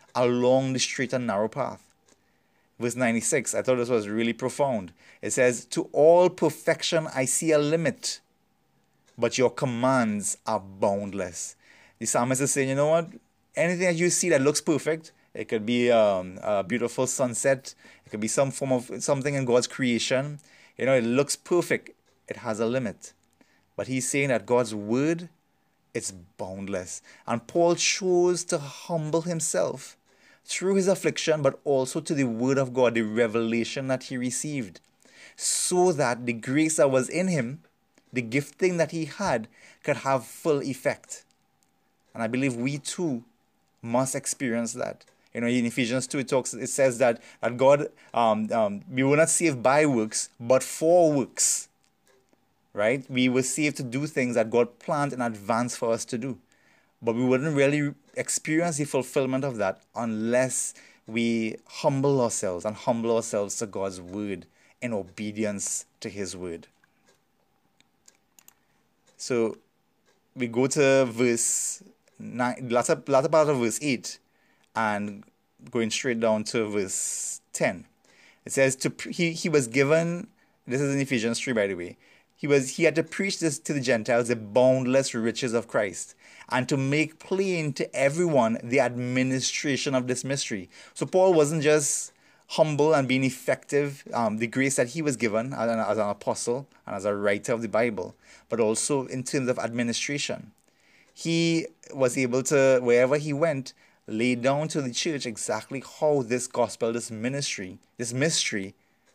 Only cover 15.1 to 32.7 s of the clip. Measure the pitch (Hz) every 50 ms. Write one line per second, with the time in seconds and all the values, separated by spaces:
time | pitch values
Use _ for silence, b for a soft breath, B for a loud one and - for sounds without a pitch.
15.1 | b b b b b - 110 - 123 110 104 110 123 120 120 120 117 113 107 104
16.1 | 98 92 90 92 90 95 - - 104 98 98 90 120 117 117 113 - - 131 123
17.1 | - - 135 123 117 - - 139 135 131 - - - B B B B B B -
18.1 | - 107 107 113 - - 139 135 120 - 143 135 131 123 120 - 98 120 - -
19.1 | 147 139 131 147 143 139 135 123 117 123 120 - - - 135 123 120 113 - -
20.1 | 131 127 139 147 147 143 b b b b b b b - 117 127 135 131 113 113
21.1 | 120 131 143 143 - - _ - 180 175 165 - 135 113 - - - _ _ _
22.1 | _ _ _ - - - 110 120 110 101 113 113 120 131 127 104 92 - - -
23.1 | - _ _ _ _ b b b b b b b _ - 104 120 131 131 127 -
24.1 | - 143 143 139 123 110 98 101 123 120 127 110 110 107 101 104 117 127 143 156
25.1 | 170 165 175 165 - _ _ _ _ _ _ _ _ _ _ _ - 117 - -
26.1 | 98 90 87 90 _ - - 92 95 98 98 95 98 90 90 90 - - B B
27.1 | B B B - 120 117 - - - 175 170 170 170 165 - - - - 190 185
28.1 | 180 175 175 180 180 165 - - 180 160 143 139 - - - - 175 165 156 156
29.1 | 151 165 160 175 175 165 - - - 180 175 139 - 135 - - - _ _ b
30.1 | b b b b b b b - - - 175 190 196 196 185 190 190 - - 160
31.1 | 147 - - - 151 156 143 139 127 - _ - 139 131 131 131 - 170 151 -
32.1 | 170 139 139 120 113 110 123 131 135 131 139 127